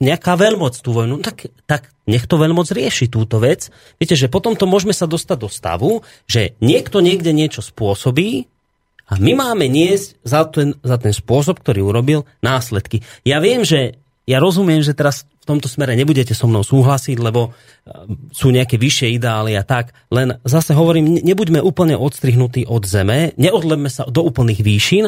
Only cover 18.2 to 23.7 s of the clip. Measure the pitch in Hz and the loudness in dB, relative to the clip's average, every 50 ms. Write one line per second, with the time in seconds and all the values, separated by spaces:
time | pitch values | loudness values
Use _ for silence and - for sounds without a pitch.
18.2 | - - - - - 135 127 127 127 123 - 110 113 143 - - 135 113 117 120 | -12 -18 -12 0 2 2 4 4 2 0 0 0 0 0 0 0 -2 -2 -2 -2
19.2 | 120 120 110 110 107 110 107 98 98 - 135 120 120 120 _ _ _ _ - 123 | -2 -2 -2 -2 -2 -2 -2 -4 -2 -2 -2 -4 -4 -6 _ _ _ _ 0 0
20.2 | 131 131 123 - _ 127 127 165 160 - 156 147 165 170 165 165 151 156 170 160 | 0 0 -4 -6 _ 0 0 0 2 2 2 2 4 4 2 2 2 2 2 2
21.2 | - 170 190 190 220 160 165 151 - 190 - - 185 160 147 98 123 143 - - | 2 2 0 0 2 0 2 2 2 0 0 2 0 2 2 0 -2 -4 -4 -2
22.2 | - 131 117 123 127 123 123 127 120 - 117 117 101 95 95 104 92 98 113 143 | 0 2 2 2 2 0 -2 -4 -4 -2 -4 -4 -4 0 0 0 2 2 2 0
23.2 | 165 160 - - 127 185 220 202 160 160 | 0 -2 0 0 2 2 2 2 0 0